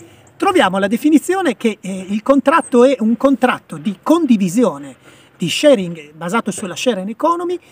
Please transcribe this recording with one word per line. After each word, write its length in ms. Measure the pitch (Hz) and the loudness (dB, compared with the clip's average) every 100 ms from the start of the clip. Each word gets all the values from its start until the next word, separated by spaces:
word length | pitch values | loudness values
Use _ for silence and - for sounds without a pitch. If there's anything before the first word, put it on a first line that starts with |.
| - - _ - | -16 -20 _ -4
troviamo 420 | 370 381 196 190 | 0 2 2 0
la 100 | 196 | -2
definizione 680 | 226 302 311 - 381 339 214 | 0 2 2 2 -2 -2 -2
che, 220 | 226 202 | -4 -4
eh, 260 | 180 190 185 | -8 -10 -6
il 120 | 208 | -4
contratto 640 | - 285 - - - 240 | 0 2 2 0 2 4
è 120 | 254 269 | 4 4
un 180 | 220 233 | 0 0
contratto 640 | 269 269 247 208 - 160 | 0 2 0 -2 -8 -10
di 200 | 170 190 | -8 -4
condivisione, 960 | - 330 285 220 190 202 214 139 143 127 - - _ _ | 0 2 2 2 2 0 0 -2 -12 -20 -20 -20 _ _
di 120 | 165 | -6
sharing 640 | - 294 240 175 165 147 | 2 4 4 0 -10 -16
basato 380 | 160 170 226 220 | -12 -6 -4 -4
sulla 260 | - 190 160 | -8 -10 -6
sharing 320 | 247 196 190 | -4 -4 -6
economy 500 | 226 311 339 349 359 - | -4 -2 -2 -4 -8 -12